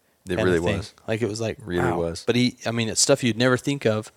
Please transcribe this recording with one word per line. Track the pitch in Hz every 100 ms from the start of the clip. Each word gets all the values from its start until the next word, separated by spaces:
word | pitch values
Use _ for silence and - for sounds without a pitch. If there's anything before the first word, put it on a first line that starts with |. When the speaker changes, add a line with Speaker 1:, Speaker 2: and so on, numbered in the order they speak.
| _ _ 95
Speaker 1:
It | 90
Speaker 2:
kinda |
Speaker 1:
really | 92 85
Speaker 2:
thing. | 85 95
Speaker 1:
was. | 104 - -
Speaker 2:
Like, | 110
it | 110
was | 110
like, | 110 -
Speaker 1:
Really | 107 87 87
Speaker 2:
wow. | -
Speaker 1:
was. | 85 85 -
Speaker 2:
But | 123
he, | 123 - 117
I |
mean, | 117 110
it's | 92
stuff | - 139
you'd | 123 107
never | 127 127
think | - 139 113
of, | 107 -